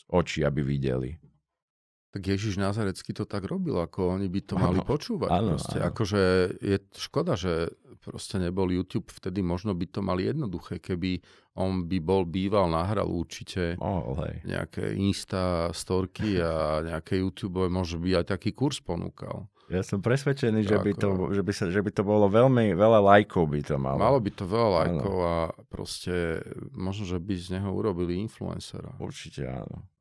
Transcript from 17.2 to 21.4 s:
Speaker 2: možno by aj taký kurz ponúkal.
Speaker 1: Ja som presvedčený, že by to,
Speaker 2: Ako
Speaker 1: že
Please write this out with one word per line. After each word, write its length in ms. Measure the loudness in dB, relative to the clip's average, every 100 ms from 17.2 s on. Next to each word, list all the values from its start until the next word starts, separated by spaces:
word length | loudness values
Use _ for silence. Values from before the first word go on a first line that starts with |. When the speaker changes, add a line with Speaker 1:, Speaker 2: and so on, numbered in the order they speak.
| 0 -2 -4 0 0
Speaker 2:
možno 320 | 0 -2 -2
by 160 | 2 2
aj 160 | 2
taký 240 | -2 -2 -2
kurz 240 | -2 -2
ponúkal. 640 | -6 -6 -6 -10 -10 -10 -10 _ -4
Speaker 1:
Ja 160 | -4 -2
som 160 | -2
presvedčený, 640 | 0 0 0 0 2 2 4
že 160 | 4
by 160 | 2 0
to, 120 | 0
Speaker 2:
Ako 180 | 0 0
Speaker 1:
že 160 | 0